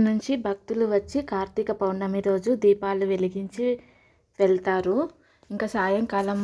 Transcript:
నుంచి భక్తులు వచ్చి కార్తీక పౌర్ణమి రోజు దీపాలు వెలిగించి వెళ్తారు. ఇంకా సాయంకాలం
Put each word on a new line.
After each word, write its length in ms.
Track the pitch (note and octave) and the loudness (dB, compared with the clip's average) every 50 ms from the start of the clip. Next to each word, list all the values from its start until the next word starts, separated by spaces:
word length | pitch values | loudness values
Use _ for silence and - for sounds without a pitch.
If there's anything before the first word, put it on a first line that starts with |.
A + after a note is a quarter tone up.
| A3 | 6
నుంచి 280 | G#3+ A3 G#3+ - - C#4 | 4 2 0 0 -2 -2
భక్తులు 500 | B3 A#3 G#3 G3 - - - A3 A3+ A3+ | -2 -2 -2 -4 -4 -6 -4 -2 0 0
వచ్చి 340 | G#3+ G#3 G3+ G3+ - - C#4 | 2 2 0 0 0 -2 -4
కార్తీక 480 | C#4 - G#3 F#3+ F#3+ F#3+ - G#3+ G3+ G#3+ | -2 -2 -2 -4 -4 -2 -4 -2 -2 -2
పౌర్ణమి 480 | G#3 G#3 G3 F#3+ F#3+ F#3+ G3 F#3+ F#3+ G3 | -2 -2 -2 -2 -2 -2 -2 -2 -2 0
రోజు 300 | G3 G3+ F#3+ F#3+ F#3 A#3 B3+ | 0 0 0 0 0 0 0
దీపాలు 520 | G#3+ - G3+ G3+ G3+ G3+ G3 G3 G3 G3 | 4 6 4 4 4 2 -2 -2 0 0
వెలిగించి 640 | G3 G3 F#3 F#3 F#3 F#3 G3 G3 F#3 - A#3+ A#3+ B3 B3 A#3+ - - _ _ _ _ _ _ _ _ _ - | 0 0 0 0 -2 -2 -6 -10 -8 -6 -4 -2 -2 -2 -2 -6 -14 _ _ _ _ _ _ _ _ _ 2
వెళ్తారు. 580 | G3+ F#3 F#3 F#3 F#3 F#3+ F#3 F#3 F3+ F3+ G3 B3 E4 - - _ _ _ _ _ _ - | 4 4 4 2 2 0 0 0 0 0 0 0 -2 -2 -6 _ _ _ _ _ _ -8
ఇంకా 180 | G#3 G#3 A3 G#3+ | -6 -4 -4 -2
సాయంకాలం 680 | - A3 F#3 F#3+ G3 G#3 A3+ A3+ G3+ G3 F#3+ G3 G3+ G3+ | -2 0 0 2 2 0 0 0 0 -2 0 0 -2 -2